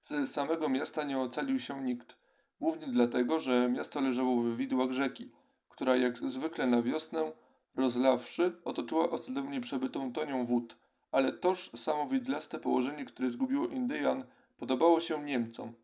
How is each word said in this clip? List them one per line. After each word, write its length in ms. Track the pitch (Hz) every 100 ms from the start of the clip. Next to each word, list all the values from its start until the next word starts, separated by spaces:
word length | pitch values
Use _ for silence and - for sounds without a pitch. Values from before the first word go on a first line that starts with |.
Z 300 | - 147 131
samego 380 | 151 139 160 156
miasta 340 | 131 147 -
nie 160 | 143 135
ocalił 400 | 123 123 139 135
się 220 | 135 139
nikt, 360 | 135 120 - - _ _ _ _
głównie 280 | 156 160 151
dlatego, 520 | 123 120 127 123 160
że 300 | 131 123 123
miasto 320 | 127 151 151
leżało 340 | 135 123 131 123
w 220 | 117 117
widłach 340 | 135 131 127
rzeki, 400 | 131 135 135 - _ _ _ _ -
która 180 | 131 127
jak 220 | 127 120
zwykle 500 | 135 127 156 156 131
na 140 | 120
wiosnę, 500 | 120 156 156 160 156 - _ _ _ -
rozlawszy, 840 | 131 120 131 123 - - 180 175
otoczyła 460 | - 127 - 160 165
osadę 320 | 160 - 131
nieprzebytą 720 | 139 139 120 135 131 135 131
tonią 320 | 120 151 131 120
wód, 320 | 120 117 - _ _ _
ale 200 | 135 131
toż 400 | - 180 185 - -
samo 320 | - 151 139
widlaste 520 | 131 123 147 151 156
położenie, 460 | 123 127 127 147 127
które 240 | - 127
zgubiło 380 | 120 131 139 123
Indyjan, 560 | 131 123 151 139 131 127 _ _ _
podobało 440 | 120 131 165 165
się 220 | 160 156
Niemcom. 500 | 147 135 113 - 113 117